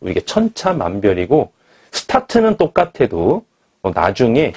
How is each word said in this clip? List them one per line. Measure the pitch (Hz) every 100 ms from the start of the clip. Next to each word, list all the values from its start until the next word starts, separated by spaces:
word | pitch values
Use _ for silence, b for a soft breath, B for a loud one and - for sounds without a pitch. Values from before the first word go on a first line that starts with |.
우리가 | 92 90 -
천차만별이고, | 214 226 - 190 170 87 98 101 90 90 151 113 b b b b
스타트는 | - - 254 - 233 220 208
똑같아도, | 165 - 170 - 131 85 90 185 - _ _ _
어, | 95
나중에 | 87 87 110 120 123 147